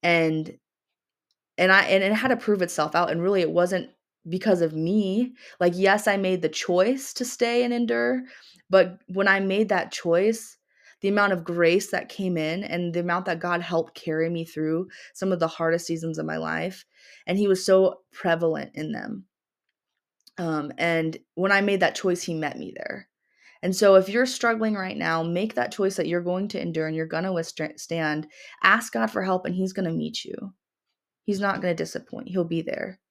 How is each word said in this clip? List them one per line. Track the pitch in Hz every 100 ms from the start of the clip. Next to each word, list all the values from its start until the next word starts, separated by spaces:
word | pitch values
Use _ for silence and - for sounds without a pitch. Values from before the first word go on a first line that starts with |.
And, | 170 170 160 160 156 - _ _ _ _ _ _ _ _ _ -
and | 185
I, | 190
and | - 190
it | 190
had | 214 254
to | 240
prove | - 202
itself | 175 - 151 165
out, | 170
and | 160
really | 175 196
it | 165
wasn't | 165 180 185 - _ _ _ 165
because | 180 220 185
of | 165
me. | 156 160 208 202 196 247 - - -
Like, | 180 175
yes, | 190 208 208
I | 196
made | 190 180
the | 165
choice | - - 180 196 269 -
to | - 247
stay | - 233 240
and | 247
endure, | 240 233 233 240 254 254 - - - _
but | 190 180 180 _
when | 185 196
I | 196
made | 190 190 214
that | 190 -
choice, | - 175 170 202 226 - - _ _ _ _
the | 196
amount | 208 202
of | 185
grace | 165 170 170 180 208
that | - -
came | - 190 175
in | 156 170
and | 202 175 175
the | 170
amount | 175 175 185
that | 170
God | 175 170
helped | 175 170 160 -
carry | - 156 165
me | 170 165
through | - 156 160 185 - -
some | - 190
of | 180
the | 165
hardest | - 165 170 -
seasons | 165 165 156
of | 156
my | 160
life, | 160 160 170 196 - _ - - -
and | 185
he | 208
was | 185 196
so | 190 190 - _
prevalent | - 185 165 170 156 143 -
in | 156
them. | 147 50 - - _ _ _ _ _ _ _ _ _ - -
Um, | 170 156 147 -
and | 170 165 160 160 _ -
when | 190
I | 196
made | 202 196
that | 175 -
choice, | 190 175
he | -
met | 160 151 -
me | - -
there. | - - - _ _ _ _ _
And | 180 190
so | 202 190
if | 190
you're | 214 254
struggling | 254 240 226 220 208
right | 185 -
now, | 165 165
make | 165 170 214 233
that | 240
choice | - 196 190
that | 156
you're | 175
going | 175 180 202
to | 196
endure | 170 160 156
and | 156
you're | 160
gonna | 160 185
withstand. | 180 165 - 156 - - 165 156 151 151 - - -
Ask | 185 214 226
God | 226 220
for | 208
help | 190 185 185
and | 180
he's | 190
gonna | 190 180
meet | 165 151 -
you. | - - - - _ _ _ _ _ _
He's | - 196
not | 202 190
gonna | 185 170
disappoint. | 165 - - - -
He'll | 180 170
be | 165
there. | 160 - - 185 _